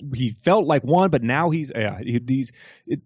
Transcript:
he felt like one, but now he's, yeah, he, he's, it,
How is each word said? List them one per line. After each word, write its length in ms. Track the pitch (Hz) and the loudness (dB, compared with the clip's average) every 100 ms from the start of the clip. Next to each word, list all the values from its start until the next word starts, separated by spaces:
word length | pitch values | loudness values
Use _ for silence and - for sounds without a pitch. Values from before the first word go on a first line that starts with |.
| 143 | -10
he 160 | 123 123 | -4 -4
felt 340 | 110 - 208 151 | -2 2 2 4
like 180 | 147 | 0
one, 260 | 123 175 190 | 2 2 4
but 120 | 151 | 2
now 260 | 117 135 170 | 0 0 0
he's, 220 | 160 147 | -2 -4
yeah, 240 | 117 107 98 | -4 -4 -4
he, 200 | 117 120 120 | -4 -4 0
he's, 260 | 135 123 - - - - | -2 -2 -10 -20 -20 -8
it, 140 | - | -8